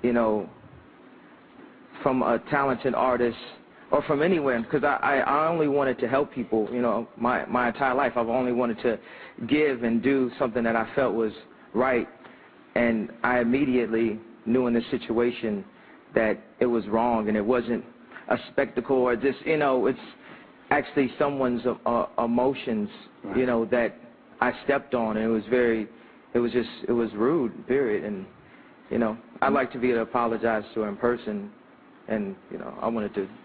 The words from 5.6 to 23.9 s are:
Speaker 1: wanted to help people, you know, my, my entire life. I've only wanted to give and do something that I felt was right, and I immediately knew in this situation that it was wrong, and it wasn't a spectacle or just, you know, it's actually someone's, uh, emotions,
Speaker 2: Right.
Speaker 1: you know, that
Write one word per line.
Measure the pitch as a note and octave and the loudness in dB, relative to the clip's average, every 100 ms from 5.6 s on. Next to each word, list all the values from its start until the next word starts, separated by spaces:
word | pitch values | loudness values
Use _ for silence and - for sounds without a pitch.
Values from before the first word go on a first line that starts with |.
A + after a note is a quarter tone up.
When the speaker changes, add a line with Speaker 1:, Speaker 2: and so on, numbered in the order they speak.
| D3+ | 2
Speaker 1:
wanted | C#3+ C3+ A#2+ | 2 0 0
to | A#2+ | 0
help | C3+ C#3+ | 0 0
people, | - A2+ A2+ G#2+ | -4 -2 0 0
you | B2 | 0
know, | A#2+ G#2+ A#2 - | 0 0 -4 -2
my, | A#2 A2+ B1+ | 0 0 0
my | B2 A#2+ | 0 0
entire | A2 C3+ | 0 0
life. | B2+ C3+ A#2+ | 2 0 0
I've | A2+ | 0
only | A#2+ B2+ | 0 0
wanted | A#2+ A#2+ A2 | 0 0 0
to | B2 G#2+ - - - - A#2 | -2 -2 -8 -20 -18 -12 0
give | D3 D3+ B2+ | 2 2 2
and | A#2 A#2 | 0 2
do | B2+ C3+ B2+ - | 2 2 0 0
something | C3+ A#2 | -2 0
that | A#2 | 0
I | A#2 A2 | 0 0
felt | - B2+ | 0 0
was | G#2 A2 G2+ - - - | 0 -2 -4 -20 -20 -6
right, | G#2+ C3 B2+ - - - - - - - | 0 2 0 -2 -12 -20 -20 -20 -20 -6
and | - A#2+ A2+ F#2+ - | 0 2 2 -4 -2
I | B2 B2 | 0 2
immediately | A#2 C3+ C#3+ B2 A2 A2+ A2+ A2 - - | 2 2 2 2 2 2 0 -2 -10 -12
knew | - B2 B2 | 0 2 2
in | |
this | A#2 A#2 | 0 0
situation | B2 - A2+ A#2+ A#2+ A2+ G2+ F#2+ - - - - | -6 -2 0 0 0 -4 -4 -8 -20 -20 -20 -4
that | - A2 G2+ - - | 0 2 0 -6 -2
it | B2+ | 2
was | A#2 G2+ | 2 0
wrong, | A2+ A#2+ A2+ G#2+ | 0 2 2 2
and | G#2+ | 0
it | |
wasn't | G#2 B2+ A2 A#2+ - - - - - | 2 0 0 -4 -6 -18 -20 -18 -4
a | - - | -4 -2
spectacle | - C3+ - A#2 C3 | -4 -2 -4 0 2
or | B2 | 2
just, | A#2 C3+ - - | 2 0 -2 -2
you | D#3 | 2
know, | C#3+ C3 A2+ | 2 2 2
it's | B2 - - - - - - - | -2 -8 -20 -20 -20 -20 -20 -2
actually | D3 - - B2+ - | -2 0 0 0 0
someone's, | C#3+ C#3 C3 A#2+ | -2 0 0 0
uh, | A#2+ G#2+ - A#2+ - - | -2 -2 -2 0 -2 -2
emotions, | A#2 A#2+ C3 C3+ - A2 G#2 - - - | 0 2 2 0 -4 -4 -4 -8 -20 -16
Speaker 2:
Right. | G2+ A#2+ | -4 0
Speaker 1:
you | B2+ | 2
know, | A#2 A2 | 2 2
that | B2 A2+ | 0 0